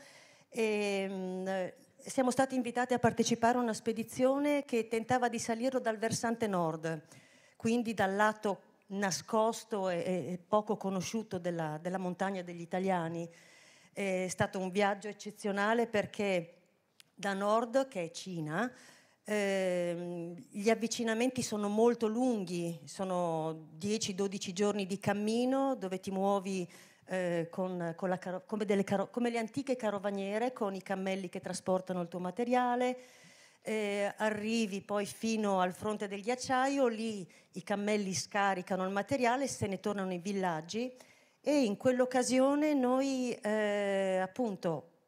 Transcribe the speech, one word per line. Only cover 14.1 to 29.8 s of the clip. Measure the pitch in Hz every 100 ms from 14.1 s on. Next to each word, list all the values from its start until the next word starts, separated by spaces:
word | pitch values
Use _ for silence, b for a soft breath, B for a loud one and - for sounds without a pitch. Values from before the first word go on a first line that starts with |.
| 185 185
stato | - 202 196
un | 185
viaggio | 196 202 202 208
eccezionale | 202 208 - 208 202 208 233 226
perché | 214 190 - 202 180 165 - _ _ _ _ _
da | - 202
nord, | 190 202 220 240 262 269
che | 190
è | 165
Cina, | - 190 170 151 165 247 B B B B B -
ehm, | 208 196 196 185 180 175 170 175 175 170 175 -
gli | 208 214
avvicinamenti | 226 226 - 226 220 254 254
sono | - 208 208
molto | 214 240 233 220
lunghi, | 226 254 220 175 175 170 160
sono | 139 - 190 180 170 160 160 160 160
dieci, | 160 202 220 214
dodici | 185 196 196 202
giorni | 180 208 202 180
di | 196
cammino | 208 202 214 226 247 269 269
dove | 226 190 185
ti | 196
muovi, | 190 196 202 190 190 170 B B B -
eh, | 185 180 170 165
con, | - 185 180 170 165
con | 185
la | 180
caro-, | 185 185 -
come | 208
delle | 208 196
caro-, | 196 196 -
come | 240 240
le | 233
antiche | 214 285 269
carovaniere, | 254